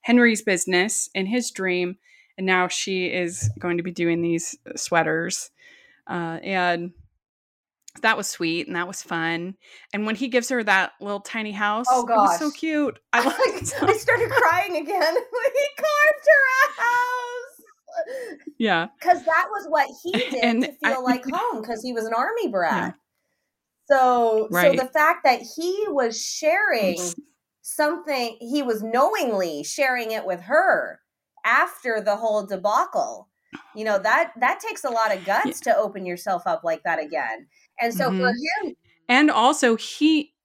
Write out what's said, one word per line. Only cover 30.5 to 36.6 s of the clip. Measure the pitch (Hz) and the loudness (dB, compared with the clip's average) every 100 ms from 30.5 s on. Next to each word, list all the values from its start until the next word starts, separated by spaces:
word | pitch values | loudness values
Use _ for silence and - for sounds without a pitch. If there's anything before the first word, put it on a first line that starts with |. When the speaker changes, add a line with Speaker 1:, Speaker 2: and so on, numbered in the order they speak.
| 294 381 202 113 78 _ _ _ _ | 2 4 2 0 -10 _ _ _ _
Speaker 2:
after | 214 254 349 - 247 220 | 0 2 2 -4 -4 -2
the | 208 202 | 0 -2
whole | 226 214 | 0 -2
debacle, | 202 190 196 226 359 294 - 104 - _ _ - - | -2 -4 0 0 0 -2 -4 -6 -18 _ _ -20 -18
you | 214 | -8
know, | 220 202 | -2 0
that, | 285 311 330 233 | 2 2 0 0
that | 254 392 | 0 0
takes | 440 - | -6 -6
a | 277 | -4
lot | 226 220 | 0 0
of | 190 180 | 0 0
Speaker 1:
Yeah. | 214 | 0
Speaker 2:
guts | - - | 0 -2
to | 247 202 | 2 2
open | 208 202 | 2 -4
yourself | 185 180 - 180 190 | -8 -6 -4 -4 -2
up | 160 | -2